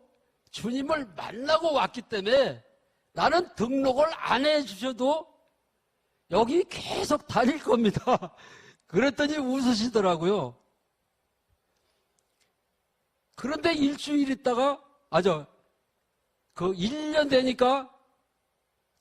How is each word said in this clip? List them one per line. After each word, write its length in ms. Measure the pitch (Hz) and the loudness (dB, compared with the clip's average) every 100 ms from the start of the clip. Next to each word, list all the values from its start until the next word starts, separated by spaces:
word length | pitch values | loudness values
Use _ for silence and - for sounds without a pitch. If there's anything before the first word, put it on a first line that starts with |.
| _ _ _ _ _ | _ _ _ _ _
주님을 560 | - 214 254 277 311 247 - | -10 -6 -4 -2 -4 -4 -12
만나고 560 | - 208 277 320 330 | -12 -8 0 0 2
왔기 300 | 269 190 - | 0 -2 -4
때문에 600 | - 208 196 269 233 120 - _ _ _ _ | -8 -6 2 2 2 -2 -14 _ _ _ _
나는 360 | - 208 320 359 - | 0 2 2 0 -4
등록을 500 | 226 269 269 254 311 | -2 0 0 2 0
안 300 | 330 - 226 294 | 0 -2 0 2
해주셔도 800 | 302 247 196 247 233 254 320 - _ _ _ _ _ _ _ _ _ - | 0 -2 -6 -8 -2 0 0 -4 _ _ _ _ _ _ _ _ _ -2
여기 340 | 175 233 330 | 0 2 2
계속 640 | - - - - 381 294 - | -2 -6 -8 -6 -2 -2 -2
다닐 320 | 202 240 311 | 0 2 0
겁니다." 380 | - 240 220 151 | 0 2 2 0
<laughs> 840 | - 233 185 - - - - _ _ | 0 0 -2 -16 -20 -20 -20 _ _
그랬더니 500 | 170 269 - 294 302 | 0 2 2 -2 -2
웃으시더라고요. 1160 | 262 262 247 226 233 233 190 170 170 202 127 120 _ _ _ _ _ _ _ _ _ _ _ _ _ _ _ _ _ _ _ _ _ _ _ _ _ _ _ - | -2 0 0 0 0 0 2 2 0 0 -2 -10 _ _ _ _ _ _ _ _ _ _ _ _ _ _ _ _ _ _ _ _ _ _ _ _ _ _ _ -10
그런데 360 | 247 311 339 | -8 -2 0
일주일 580 | 311 277 285 - 294 277 | 2 0 0 -2 0 0
있다가, 520 | 262 - 240 269 277 - _ _ | 0 0 2 0 0 -8 _ _
아, 120 | 160 | 0
저, 240 | 180 156 143 _ _ _ _ _ _ _ _ _ _ | 2 0 -4 _ _ _ _ _ _ _ _ _ _
그 200 | - 175 | -6 -4
일 380 | 190 196 302 302 | -2 -4 -4 -2
년 160 | 311 294 | 0 2
되니까 600 | 262 254 247 247 277 - _ _ _ _ _ _ _ _ _ _ _ | 2 2 2 2 0 -4 _ _ _ _ _ _ _ _ _ _ _